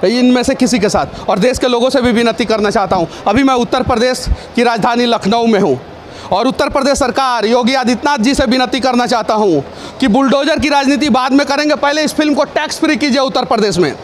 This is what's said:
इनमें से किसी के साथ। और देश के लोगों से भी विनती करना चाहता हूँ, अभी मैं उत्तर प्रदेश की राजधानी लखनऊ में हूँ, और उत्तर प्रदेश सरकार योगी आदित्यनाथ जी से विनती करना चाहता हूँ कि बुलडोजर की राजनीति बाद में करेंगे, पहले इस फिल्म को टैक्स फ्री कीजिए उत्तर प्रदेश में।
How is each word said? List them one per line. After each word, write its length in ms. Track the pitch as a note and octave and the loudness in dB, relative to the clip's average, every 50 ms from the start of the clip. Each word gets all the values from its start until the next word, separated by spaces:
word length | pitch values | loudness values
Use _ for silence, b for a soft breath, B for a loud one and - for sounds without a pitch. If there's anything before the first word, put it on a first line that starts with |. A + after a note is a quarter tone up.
| - | 0
इनमें 360 | F#3 A#3 B3 B3+ B3 B3 B3+ A#3+ | 0 2 2 2 4 2 2 2
से 120 | - - | 0 0
किसी 240 | - B3+ A3+ B3 A#3 | 0 0 0 2 0
के 100 | F3+ G#3 | 0 0
साथ। 400 | - F#3+ C#3+ - - - - - | 0 0 -2 -2 -8 -10 -4 -2
और 100 | F#3+ G3+ | 0 2
देश 200 | F#3 B3 B3+ - | 2 0 0 0
के 80 | - | 0
लोगों 220 | B3+ B3 A#3 A#3 C4 | 0 0 2 0 2
से 120 | C4 C#4 | 2 2
भी 100 | A#3+ B3 | 2 2
विनती 340 | A#3+ A#3+ A#3 A#3 A3 A3+ A#3+ | 2 2 2 0 0 -2 -2
करना 240 | F#3+ A3 G#3+ G#3 B3 | -2 0 0 0 0
चाहता 260 | F#3+ A3+ G3 F3 G3 | 0 0 0 0 0
हूँ, 120 | F#3 E3+ D#3+ B B B | -2 -2 -4 B B B
अभी 160 | F#3 G#3 B3+ C#4 | 0 2 2 2
मैं 100 | C4+ C4 | 2 2
उत्तर 280 | B3 A#3+ - - C4 B3 | 2 0 0 -2 -2 0
प्रदेश 420 | - C4 A3 A#3+ B3+ B3+ - - - B B B B B | 0 0 0 0 0 0 -2 -2 -4 B B B B B
की 80 | - A#3 | 0 2
राजधानी 420 | A#3+ A#3 A3+ F#3 B3 A#3+ A#3+ B3 | 2 2 2 0 0 2 2 2
लखनऊ 400 | A#3+ A#3 G#3+ - F#3+ A3 A#3 A#3 | 0 0 0 0 0 0 2 2
में 120 | A#3 A3 F#3+ | 2 2 2
हूँ, 200 | G3 E3+ C3 B2+ - - - - B B B B B B | 2 2 0 -2 -4 -14 -18 -20 B B B B B B
और 160 | F#3 F#3 A#3 | -2 0 0
उत्तर 220 | C4 - - D4+ D4 | 0 0 0 -2 -2
प्रदेश 280 | - C#4 C4+ C#4 C#4 | -2 -2 0 0 0
सरकार 480 | - C#4+ A#3+ - - C4+ B3+ B3 A#3 G#3 | 0 0 -2 0 -2 -2 0 -2 -2 0
योगी 280 | G#3+ A#3 B3 B3 A3+ C4+ | 0 0 2 2 2 0
आदित्यनाथ 420 | C4 B3+ A3+ B3 - - D4 D4 C#4+ | 0 0 0 -2 0 0 -2 0 0
जी 140 | G#3 C4 C#4 | 0 0 2
से 100 | C#4 C#4+ | 0 0
विनती 320 | A#3 B3+ B3+ B3+ B3 C#4 C4 | 0 2 0 0 0 -2 -2
करना 260 | G#3+ C4+ B3 A#3+ A#3+ | 0 0 0 0 0
चाहता 260 | G#3+ B3 A3+ G#3+ - A3+ | 0 -2 -2 0 -2 0
हूँ 280 | G#3+ G#3+ G3+ E3 C#3+ C#3 - B B B B B B | 0 2 2 2 0 -2 -6 B B B B B B
कि 80 | C4 C4 | 0 2
बुलडोजर 500 | G3 C4 C4+ C4 A#3+ C#4 C#4+ D4 D#4 D4+ | 2 2 2 2 2 2 2 0 0 0
की 100 | A3 D4+ | 0 0
राजनीति 400 | C#4+ C#4+ C#4 C4 C#4+ C4+ D4+ D4 | 0 2 2 2 2 2 2 2
बाद 220 | A3 B3+ B3+ C4+ C4 | 2 0 2 2 2
में 120 | C#4 C#4+ | 2 2
करेंगे, 280 | C#4 C#4 C#4 D4 D4+ D4 | 2 0 0 0 0 0
पहले 260 | - - C#4+ C#4+ D#4 D#4 | 0 0 0 0 0 -2
इस 100 | C#4 - | -2 0
फिल्म 200 | - D#4 D4+ C#4+ | 0 0 0 2
को 100 | A#3+ D4 C#4 | 0 -2 -2
टैक्स 280 | - E4 D4+ D#4 - - | -2 -4 -4 -4 -4 -2
फ्री 160 | - D#4 D4+ | 0 0 0
कीजिए 240 | G#3+ D4 D4 A#3 C#4 | 0 0 0 2 2
उत्तर 240 | C4 C4+ - C4 B3 | 0 0 0 -2 -2
प्रदेश 320 | E3 - - A3 G#3 F3 | 0 0 0 0 0 0
में। 160 | E3+ F3+ C#3+ A2 - | 0 0 -2 -2 -6